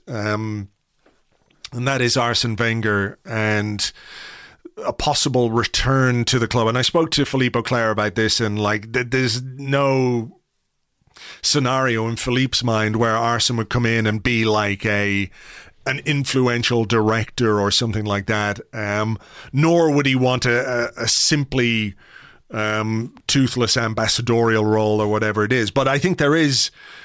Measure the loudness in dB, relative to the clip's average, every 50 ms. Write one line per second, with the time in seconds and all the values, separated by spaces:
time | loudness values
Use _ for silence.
0 | -8 -10 -8 -4 -2 -2 -2 -2 -4 -6 -6 -8 -8 -10 _ _ _ _ _ _
1 | _ _ _ _ _ _ _ _ _ _ _ _ -20 -12 -8 -4 -2 -2 0 2
2 | 2 2 2 2 0 0 0 0 -2 -2 -2 0 0 0 0 0 0 0 0 0
3 | 0 -2 -6 -10 _ -8 -4 -2 -2 0 0 0 -2 -2 -4 -4 -6 -6 -8 -12
4 | -18 -20 -20 -18 -18 -18 -20 -20 -20 -20 -20 _ _ -20 -16 -8 -8 -6 -6 -4
5 | -2 -2 0 0 0 0 2 2 2 2 2 0 0 0 -2 -2 0 2 2 2
6 | 2 2 2 0 0 0 0 0 0 0 0 0 0 2 0 0 0 0 2 0
7 | 0 0 0 -2 -2 0 0 0 0 0 0 -2 -2 0 -2 0 0 0 0 0
8 | -2 -2 0 0 0 0 0 0 0 -2 -2 -2 0 0 -2 -2 -4 -6 -6 -6
9 | -4 -2 -2 0 0 0 -2 -4 -6 -8 -12 -10 -4 -2 0 2 2 2 2 2
10 | 2 2 0 -2 -4 -6 -12 _ _ _ _ _ _ _ _ _ _ _ _ _
11 | _ _ _ -20 -20 -20 -16 -6 -4 -2 0 0 0 0 0 0 0 0 0 0
12 | -2 -2 -4 -4 -2 -2 0 0 0 0 0 -2 0 0 0 2 0 0 0 2
13 | 2 2 2 2 2 0 0 0 0 0 0 -2 -2 -2 0 0 2 2 2 2
14 | 2 0 0 0 0 0 0 2 2 2 2 2 2 0 -2 -2 -2 -2 0 0
15 | 0 0 0 -2 -2 -4 -8 -16 -20 -20 -20 -20 -20 -20 -20 _ -6 -6 -6 -4
16 | -2 -2 -2 -2 -2 0 0 2 2 2 2 0 0 0 0 0 0 2 2 2
17 | 4 4 2 2 -2 -4 -2 0 0 2 2 2 2 2 0 0 0 -2 -2 -2
18 | -2 -2 -2 -2 -2 -2 -2 0 0 -2 -4 -4 -8 -12 -10 -8 -6 -4 -2 -2
19 | -2 -2 -4 -6 -8 -16 -20 -20 -16 -4 0 2 2 4 4 4 4 4 4 2
20 | 2 2 2 2 2 2 2 2 2 0 0 0 0 0 -2 -2 -2 -4 -6 -6
21 | -4 -2 0 0 2 2 2 0 -2 -2 0 0 0 2 0 0 -2 -4 -6 -10
22 | -18 -20 -20 -20 -20 -20 -20 -20 _ _ -6 -4 -2 -2 -2 -2 -2 -2 -2 -4
23 | -4 -6 -10 -12 -6 -2 2 2 2 2 2 0 0 0 2 0 0 -2 -2 -2
24 | 0 0 0 0 0 0 2 2 4 4 4 2 4 4 2 4 4 2 2 2
25 | 2 2 0 0 0 0 0 0 0 2 2 0 0 0 0 0 0 2 0 0
26 | 0 0 0 2 2 2 4 4 4 2 2 0 -2 -2 -6 -12 -20 -20 -20 -20
27 | -20